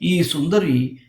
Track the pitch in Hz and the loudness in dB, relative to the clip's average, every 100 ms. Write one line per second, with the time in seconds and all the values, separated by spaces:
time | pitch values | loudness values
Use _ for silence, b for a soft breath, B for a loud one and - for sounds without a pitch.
0 | 175 180 - 151 156 208 170 123 127 B | 0 0 0 -2 0 0 2 0 -2 B